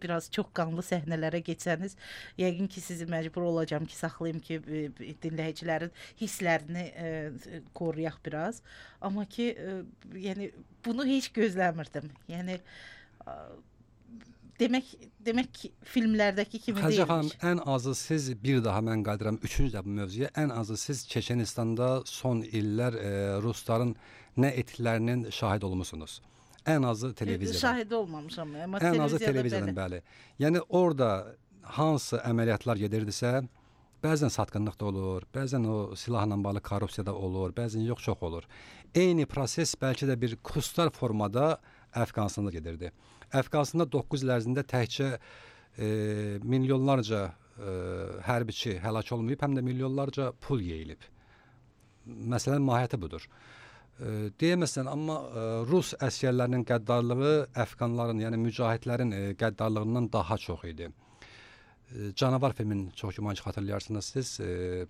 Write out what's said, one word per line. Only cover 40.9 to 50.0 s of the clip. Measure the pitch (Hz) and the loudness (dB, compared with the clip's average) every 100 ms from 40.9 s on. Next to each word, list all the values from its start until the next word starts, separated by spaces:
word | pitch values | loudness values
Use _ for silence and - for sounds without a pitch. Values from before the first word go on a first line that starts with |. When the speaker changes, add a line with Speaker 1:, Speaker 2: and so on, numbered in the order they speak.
| - | 2
Speaker 2:
formada | 123 107 104 113 147 160 - - - - | 0 2 2 4 2 2 -6 -20 -8 -2
Əfqanistanda | 117 - 104 98 101 | 0 0 -2 0 -2
gedirdi. | 85 80 82 87 - - - - | -2 -6 -8 -8 -12 -20 -20 -2
Əfqanistanda | 139 127 156 143 165 160 | 0 2 2 2 2 2
doqquz | 139 - 147 | 2 0 0
il | 131 123 | 2 2
ərzində | 113 127 135 | 2 0 0
təkcə, | 127 117 - 135 127 - - - - - - | 2 2 0 -2 -2 -10 -20 -20 -20 -20 -4
e, | 110 107 107 104 104 101 | 0 0 0 -2 -2 -4
milyonlarca, | 110 131 131 135 135 135 110 110 95 - - - | 0 2 4 4 6 4 4 0 0 -6 -20 -10
e, | 104 92 90 90 92 95 92 | -6 -4 -4 -4 -6 -6 0
hərbiçi | 123 113 104 120 95 | 0 0 -2 -4 -2
həlak | 101 110 107 120 | -2 -2 -2 -2
olmayıb, | 113 139 | -2 -2
həm | 143 135 | 0 0
də | |
milyonlarca | 127 127 131 135 | 0 -2 -2 -2